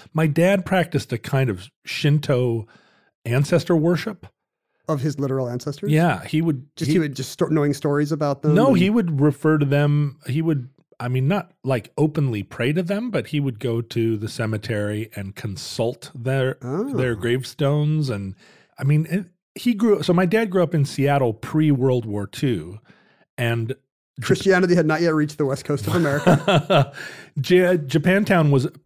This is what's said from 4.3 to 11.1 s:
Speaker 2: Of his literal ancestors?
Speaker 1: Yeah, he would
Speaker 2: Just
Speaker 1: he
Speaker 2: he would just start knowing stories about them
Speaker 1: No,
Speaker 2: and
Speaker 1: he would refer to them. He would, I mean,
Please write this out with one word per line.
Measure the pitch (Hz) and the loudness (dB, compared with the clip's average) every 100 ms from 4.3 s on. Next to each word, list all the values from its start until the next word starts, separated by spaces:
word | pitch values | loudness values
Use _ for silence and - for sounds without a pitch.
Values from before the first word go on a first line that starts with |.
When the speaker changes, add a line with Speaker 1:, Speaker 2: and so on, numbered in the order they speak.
| _ _ _ _ _ - | _ _ _ _ _ -6
Speaker 2:
Of | 151 | -4
his | 143 147 | -2 -2
literal | 139 135 131 | -2 -2 -4
ancestors? | 123 151 143 202 | -6 -8 -6 0
Speaker 1:
Yeah, | 156 170 101 - | 2 2 0 -2
he | 156 | -2
would | 165 139 - - | 0 -2 -6 -6
Speaker 2:
Just | 147 | 0
Speaker 1:
he | |
Speaker 2:
he | 165 | 0
would | 151 135 | 0 -4
just | 127 | -8
start | - 165 | -4 0
knowing | 160 147 | 2 2
stories | 143 151 143 147 | 0 0 0 0
about | 151 151 135 | -2 -2 -2
them | 151 | 2
Speaker 1:
No, | 160 277 | 4 6
Speaker 2:
and | 202 | 4
Speaker 1:
he | 185 | 4
would | 233 175 147 | 2 2 2
refer | 147 - 156 156 | 2 2 2 2
to | 143 | 2
them. | 143 147 147 147 - - | 2 4 2 0 -4 -6
He | 131 | -2
would, | 160 147 123 _ _ - | 0 -2 -4 _ _ -10
I | |
mean, | 123 | -4